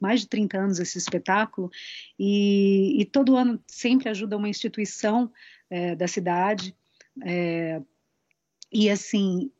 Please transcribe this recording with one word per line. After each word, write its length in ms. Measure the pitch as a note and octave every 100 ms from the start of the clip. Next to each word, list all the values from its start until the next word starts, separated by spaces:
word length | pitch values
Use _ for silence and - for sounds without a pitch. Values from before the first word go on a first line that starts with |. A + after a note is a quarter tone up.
mais 220 | F#3+ A#3
de 60 | -
trinta 300 | G#3+ G#3 G3
anos 220 | G3 F3+
esse 160 | F3 F#3
espetáculo, 760 | - F3 F#3 G3 G#3+ - F3+ - - - - -
e, 760 | G3 G3+ G3+ G3+ G3 G3 G3 C#4+
e 60 |
todo 320 | G3+ C#4 B3+ B3+
ano 240 | B3+ A3+ -
sempre 420 | - A#3+ C4 B3
ajuda 300 | G3+ G#3 G#3
uma 100 | G#3
instituição, 840 | G3+ A3+ - G#3 - G#3+ A3+ A#3+ - - - _
é, 260 | F3+ F3
da 140 | E3 F3
cidade, 680 | G3+ F3+ F3 F#3+ G#3 F#3+ - _ _ _ -
é, 600 | F#3+ F3 F3 E3 E3 D#3+ - _ _ _ _ _ _ _ -
e 140 | A3 G#3
assim, 600 | G3+ - G#3 G3 F3+ - -